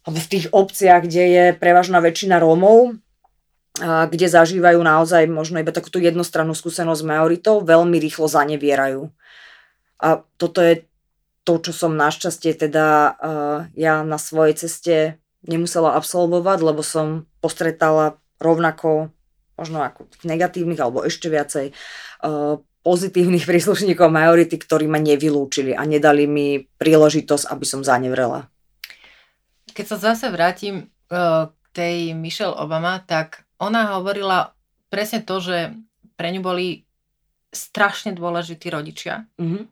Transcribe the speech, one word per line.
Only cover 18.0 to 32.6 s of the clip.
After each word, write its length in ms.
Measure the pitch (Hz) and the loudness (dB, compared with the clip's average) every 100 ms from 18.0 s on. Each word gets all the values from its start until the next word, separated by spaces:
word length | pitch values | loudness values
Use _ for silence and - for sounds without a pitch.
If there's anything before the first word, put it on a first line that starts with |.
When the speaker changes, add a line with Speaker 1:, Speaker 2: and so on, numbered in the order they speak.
| 156 151 _ _ | 0 -4 _ _
Speaker 1:
rovnako 720 | 160 165 165 160 165 156 160 _ _ _ _ | 0 2 0 -2 -2 -2 -4 _ _ _ _
možno 240 | - 160 160 | -16 -10 -8
ako 260 | 127 _ - | -8 _ -20
tých 160 | _ | _
negatívnych 540 | 170 165 175 180 170 156 | -8 -4 -4 -2 -6 -2
alebo 240 | 127 127 | -4 -2
ešte 240 | 151 170 170 | -4 -6 -4
viacej, 380 | 156 147 151 139 | -4 -4 -6 -8
eh, 840 | - - - - - - 151 147 151 _ _ | -12 -20 -20 -20 -10 -6 -4 -4 -4 _ _
pozitívnych 680 | 170 180 190 180 180 175 170 | 0 0 0 0 2 0 2
<laughs> 0 | |
príslušníkov 580 | 175 185 185 196 170 170 | 0 2 -2 0 4 4
majority, 460 | 160 160 170 165 160 | 6 6 6 4 -2
ktorí 300 | - 156 151 | -2 -2 0
ma 120 | 156 | 0
nevylúčili 720 | 151 143 151 143 135 - 131 | 2 2 2 -2 -2 -4 -4
a 100 | - | -4
nedali 420 | 151 151 151 147 147 | -2 2 4 4 2
mi 200 | 147 143 143 - | 0 -2 -4 -8
príležitosť, 720 | _ 151 160 151 151 - 147 - | _ 2 6 6 4 -2 -4 -2
aby 140 | 139 | -8
som 160 | 139 135 | -8 -6
zanevrela. 720 | 135 123 131 127 123 131 139 _ _ _ - - _ _ _ _ _ _ _ | 0 0 0 -2 -2 -4 -12 _ _ _ -20 -20 _ _ _ _ _ _ _
Speaker 2:
Keď 180 | - 202 | -14 -10
sa 100 | 208 | -4
zase 220 | 208 226 240 | -2 -2 -4
vrátim, 460 | 175 170 180 202 196 - _ | 0 -2 -2 -10 -10 -12 _
eh, 120 | _ 175 170 160 | _ -2 0 0
k 220 | 160 _ _ | -2 _ _
tej 260 | - 170 170 165 | -6 -6 -4 -6
Michelle 420 | 165 160 - 196 | -8 -10 -6 -6
Obama, 440 | - | -6